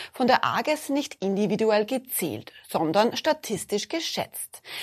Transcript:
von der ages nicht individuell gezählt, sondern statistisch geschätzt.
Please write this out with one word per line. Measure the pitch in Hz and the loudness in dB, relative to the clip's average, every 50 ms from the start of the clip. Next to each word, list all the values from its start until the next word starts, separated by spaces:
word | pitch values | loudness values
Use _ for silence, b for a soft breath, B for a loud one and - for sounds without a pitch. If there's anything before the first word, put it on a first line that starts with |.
| B B B | B B B
von | - 254 | 0 4
der | 240 247 - - | 4 4 4 4
ages | 123 131 208 262 294 302 294 - - | 0 0 0 0 0 -2 -2 -2 -2
nicht | 277 294 277 - - | -2 -2 -2 -4 -6
individuell | - 185 196 196 196 214 180 208 220 220 220 208 214 214 | -4 -2 0 2 2 2 2 2 2 2 4 4 4 2
gezählt, | 214 262 254 262 - - - 185 147 107 110 - - B B B B | 2 -2 -4 -4 -4 -4 -2 -2 -2 -4 -6 -10 -14 B B B B
sondern | - - - 151 180 202 220 233 233 | -2 0 2 4 4 4 4 4 2
statistisch | - - 320 302 311 - - 214 170 - - 202 208 - - | 0 0 0 0 0 -2 -6 -6 -6 -4 -2 -2 -2 -2 -2
geschätzt. | - 330 320 - - - - - - - - - - - B B B B | -4 -4 -4 -4 -4 -4 -6 -6 -8 -12 -12 -12 -14 -20 B B B B